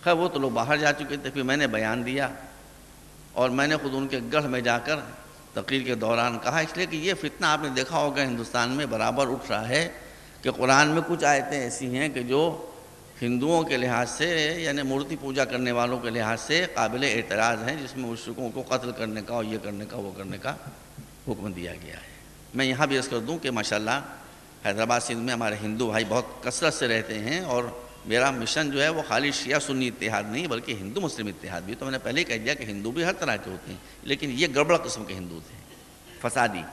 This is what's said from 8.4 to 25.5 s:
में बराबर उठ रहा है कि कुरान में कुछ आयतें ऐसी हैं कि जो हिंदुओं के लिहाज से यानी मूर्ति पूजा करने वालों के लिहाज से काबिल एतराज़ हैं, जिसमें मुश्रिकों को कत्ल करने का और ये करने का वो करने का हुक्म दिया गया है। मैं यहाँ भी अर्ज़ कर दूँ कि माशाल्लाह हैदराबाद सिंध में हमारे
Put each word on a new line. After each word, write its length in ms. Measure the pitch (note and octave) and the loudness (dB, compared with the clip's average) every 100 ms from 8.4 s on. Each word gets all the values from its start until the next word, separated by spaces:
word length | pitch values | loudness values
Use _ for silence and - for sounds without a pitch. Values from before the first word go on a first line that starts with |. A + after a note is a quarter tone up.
| A2+ A#2+ A#2+ | -2 0 2
में 200 | C3+ C#3+ | 0 0
बराबर 380 | A2+ A2+ A#2+ C3+ | 2 2 2 2
उठ 220 | C3 - | 0 -2
रहा 100 | G#2 | -2
है 220 | A2 C#3 E3 - - - - - | 2 2 2 -4 -16 -18 -20 -4
कि 80 | C3 | -2
कुरान 360 | A#2+ B2+ C3+ D3+ | 0 6 8 8
में 140 | D#3+ | 6
कुछ 200 | D#3+ F3 | 2 2
आयतें 340 | D3 C#3 C3 C#3+ | 4 4 4 -2
ऐसी 280 | B2 A2 B2+ | -2 -4 -2
हैं 240 | B2+ D3+ | 0 -2
कि 100 | B2+ | -2
जो 180 | A#2+ C3+ E3 D3+ - - - - - - | 0 4 4 0 -10 -14 -18 -20 -20 -6
हिंदुओं 420 | A#2+ B2 C#3+ E3 | 0 2 4 2
के 120 | D#3+ C3 | 2 2
लिहाज 300 | B2 A#2+ A#2+ | 2 2 0
से 200 | - D#3+ E3 D3+ E3+ | 0 0 2 2 0
यानी 200 | D#3+ C#3+ | -2 -2
मूर्ति 320 | C3+ C3+ C#3+ D#3 | 0 -2 -2 -6
पूजा 280 | C#3 C3 C3 | -4 0 2
करने 260 | B2 B2+ | 2 0
वालों 260 | A#2+ A#2+ B2+ | 2 2 0
के 120 | A#2 | -2
लिहाज 280 | A2+ A2 A2+ | -2 0 -2
से 200 | - D#3 F3+ | 0 0 0
काबिल 360 | - A2+ A#2+ | 0 0 2
एतराज़ 560 | C#3 A2+ A2+ G2+ A2+ A#2 | 0 0 0 2 2 2
हैं, 180 | A2+ D3+ | -2 -4
जिसमें 260 | C3+ C3 | -6 -6
मुश्रिकों 460 | B2 A2+ - A#2 B2+ | -6 -6 -8 -6 -6
को 120 | A2 | -6
कत्ल 280 | B2+ B2+ A#2+ | -2 -2 -2
करने 300 | A#2 A2 G#2+ | -4 -4 -6
का 120 | G2 | -4
और 100 | A#2+ A2 | -4 -2
ये 120 | G#2+ | -4
करने 280 | G2 G2+ G#2 | -6 -8 -8
का 100 | A#2+ | -8
वो 140 | G2 | -8
करने 260 | F#2+ G2 G2 | -8 -8 -6
का 180 | G#2+ D3 - - - - - - - | -6 -8 -10 -16 -18 -18 -18 -12 -6
हुक्म 260 | A#2 G#2 | -4 -4
दिया 220 | F2+ F2 | -6 -8
गया 220 | E2+ E2 E2+ | -10 -12 -14
है। 120 | - - - - - A#2+ | -16 -20 -20 -20 -10 -2
मैं 80 | |
यहाँ 240 | C3+ C3 D3+ | 0 2 2
भी 80 | C3+ | 2
अर्ज़ 140 | B2 | 2
कर 80 | A#2+ | -2
दूँ 180 | A2+ E3 | -2 -4
कि 120 | C#3+ | -2
माशाल्लाह 480 | A#2+ G#2 G#2+ G#2+ C3 C3+ - - - - - | -2 0 0 2 -2 -2 -14 -18 -20 -20 -6
हैदराबाद 380 | G#2 G2+ A2+ A#2+ | -2 0 4 2
सिंध 180 | - A#2 | 2 -4
में 120 | A#2 | -2
हमारे 220 | A#2+ A2+ | 0 0